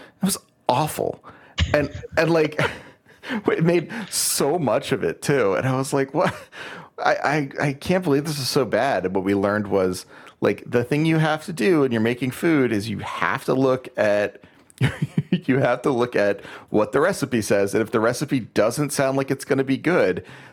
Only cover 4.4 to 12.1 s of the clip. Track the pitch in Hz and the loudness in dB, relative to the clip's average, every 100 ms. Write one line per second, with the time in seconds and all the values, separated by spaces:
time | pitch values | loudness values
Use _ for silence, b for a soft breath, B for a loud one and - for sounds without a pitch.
4.4 | 147 170 135 117 - 120 87 78 - 143 | 0 0 0 0 0 -2 -2 -4 0 2
5.4 | 104 95 131 131 135 143 135 151 180 - | 2 0 0 -2 -2 -2 -2 0 0 -2
6.4 | B B B B B - - 151 - 151 | B B B B B -4 0 0 0 0
7.4 | 139 - 147 139 - 185 180 139 151 147 | -2 -2 -2 -2 0 0 2 0 0 -6
8.4 | 127 - 120 104 135 107 90 98 92 101 | -2 0 0 2 2 0 0 -2 0 2
9.4 | 101 104 101 98 92 92 - B B B | 2 0 0 2 2 -2 -8 B B B
10.4 | 117 101 - 120 117 147 160 160 156 156 | 0 0 0 0 0 0 2 2 2 0
11.4 | - 160 202 165 135 117 110 | -4 -2 2 4 4 2 0